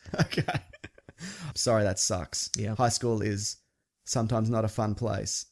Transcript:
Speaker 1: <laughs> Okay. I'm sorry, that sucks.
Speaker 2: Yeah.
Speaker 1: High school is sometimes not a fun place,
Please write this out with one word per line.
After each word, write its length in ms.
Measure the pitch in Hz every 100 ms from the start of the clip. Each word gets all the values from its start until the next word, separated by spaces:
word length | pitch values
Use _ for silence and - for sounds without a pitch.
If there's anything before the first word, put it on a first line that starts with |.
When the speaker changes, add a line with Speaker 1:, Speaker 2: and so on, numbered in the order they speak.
| -
Speaker 1:
<laughs> 140 | -
Okay. 200 | 160 - - - - - - - - - 180 196 156
I'm 80 | -
sorry, 280 | 127 110
that 160 | 101 98
sucks. 500 | - 92 80 - - -
Speaker 2:
Yeah. 160 | 107
Speaker 1:
High 160 | 107 120
school 320 | - 120 110
is 360 | 104 101 104 - _ _ _ _ -
sometimes 440 | 123 113 117 110
not 160 | 117 110
a 20 |
fun 280 | - 107 101
place, 500 | 117 104 107 - -